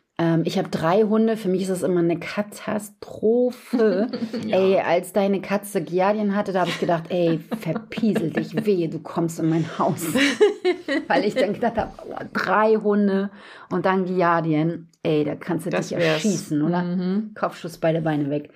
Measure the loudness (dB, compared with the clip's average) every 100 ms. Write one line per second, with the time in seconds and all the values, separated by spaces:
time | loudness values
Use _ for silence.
0 | _ -2 2 2 2 0 -2 0 2 4
1 | 4 4 2 0 0 0 0 -2 0 2
2 | 2 0 -4 -6 -6 -8 -6 -6 -8 -16
3 | -16 -2 2 2 2 -2 -4 2 2 2
4 | -2 -4 -6 -6 -2 2 4 4 2 0
5 | 0 0 2 0 0 -4 -2 -4 -2 0
6 | 2 2 0 0 0 0 0 0 0 -2
7 | 0 0 2 0 -4 -8 -6 -6 -6 -2
8 | 0 0 -2 -4 -4 -4 0 0 0 -4
9 | -6 -2 -2 0 0 0 0 -2 -2 0
10 | -2 0 0 4 2 4 -2 -2 -2 -4
11 | 0 0 2 0 0 0 -2 0 -4 -8
12 | -12 -12 -6 -4 0 2 4 4 4 2
13 | 4 2 -2 -8 -20 -20 -6 -2 0 0
14 | 0 2 4 2 2 2 2 -2 -10 _
15 | 0 0 0 -4 -4 -4 -2 -4 -2 0
16 | 0 2 0 -2 -2 -2 0 0 -2 -2
17 | 0 -2 -4 -6 -6 -6 -14 -4 0 0
18 | 0 -2 -2 -4 -6